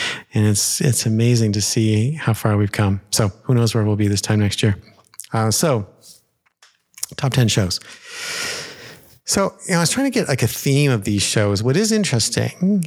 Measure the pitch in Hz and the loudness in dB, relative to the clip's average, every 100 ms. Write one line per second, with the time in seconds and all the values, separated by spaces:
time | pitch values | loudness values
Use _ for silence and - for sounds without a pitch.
0 | - - - 113 107 101 - - - 113 | -8 -8 -6 0 2 2 -2 0 0 0
1 | - 110 117 120 110 101 98 - 110 107 | 0 0 2 2 2 0 -2 0 2 2
2 | 117 156 - 110 113 104 101 - 104 98 | 0 -2 -2 -2 0 2 0 0 0 0
3 | - - 107 - - 127 117 117 107 104 | -2 -2 -2 -2 0 2 2 0 0 0
4 | 104 101 - 107 104 - 113 92 - - | 0 0 0 0 0 2 0 0 -6 -20
5 | _ - - 113 110 107 170 123 98 _ | _ -20 -8 -2 0 0 0 0 -4 _
6 | - - _ _ _ _ _ _ _ - | -20 -20 _ _ _ _ _ _ _ -16
7 | - - 135 123 117 110 95 - - - | -14 -4 0 2 2 2 0 -4 -8 -20
8 | - - - - - - - - - - | -18 -12 -10 -8 -8 -8 -12 -16 -20 -20
9 | - - - - 190 - - 175 165 - | -20 -14 -4 0 -2 -4 -2 0 2 0
10 | 277 240 180 139 113 - - 139 147 120 | 0 0 0 0 0 -2 0 2 4 2
11 | 95 104 - - 104 101 113 139 220 220 | 0 -2 0 0 2 2 0 0 2 0
12 | 190 120 - - 117 - 185 202 | 0 0 0 -2 -4 -2 0 0